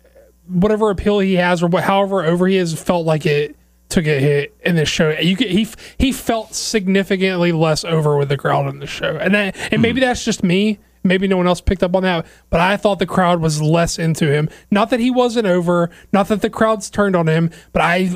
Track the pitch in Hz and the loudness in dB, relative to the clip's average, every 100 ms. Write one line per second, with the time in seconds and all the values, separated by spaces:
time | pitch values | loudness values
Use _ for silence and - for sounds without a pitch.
0 | _ - - _ 170 180 208 214 214 180 | _ -20 -20 _ -4 0 2 2 0 0
1 | 208 208 190 180 175 175 175 175 202 196 | 0 0 2 2 2 2 2 0 2 0
2 | 196 196 160 175 185 190 170 156 - 180 | 0 0 0 2 2 2 0 -4 -2 0
3 | 165 156 156 147 151 - _ _ - 185 | 0 0 0 0 -2 -8 _ _ -4 -2
4 | 151 139 143 143 143 _ 185 165 147 - | 0 2 2 0 -2 _ -2 0 0 0
5 | 156 156 165 190 220 185 220 - - - | 0 0 0 0 0 0 -2 -6 -10 -2
6 | 262 254 - 226 214 - - 220 190 196 | -2 -2 -2 -4 -4 -10 -4 -2 0 0
7 | 190 190 190 180 175 160 160 151 170 160 | 0 0 0 0 0 2 0 0 -2 0
8 | 147 143 139 139 151 143 139 139 143 - | 2 0 0 -2 -2 -2 -2 -8 -12 -8
9 | - 156 180 208 196 - - 220 233 247 | -6 -4 0 0 -2 -6 -4 0 0 2
10 | 254 240 226 - 180 185 214 202 _ _ | 0 0 -4 -2 0 2 0 -2 _ _
11 | 185 185 196 185 180 175 - 190 180 185 | 0 0 0 0 0 0 -2 0 0 0
12 | 185 170 - - _ 165 185 202 208 185 | 0 -2 -6 -14 _ 0 0 0 0 0
13 | 185 190 175 175 160 151 156 170 165 - | -2 0 2 2 0 0 2 2 0 -2
14 | 165 160 156 147 156 - - 202 226 247 | -2 0 0 0 -2 -6 -2 0 0 0
15 | 247 247 247 233 202 180 170 175 170 - | 0 2 0 0 0 0 0 0 -2 -6
16 | - 196 202 208 226 - 220 214 - - | -2 0 0 0 -2 0 0 0 -4 -2
17 | 202 180 160 160 165 - - 170 160 180 | 0 2 2 2 0 -4 -6 -2 0 0
18 | 185 | 0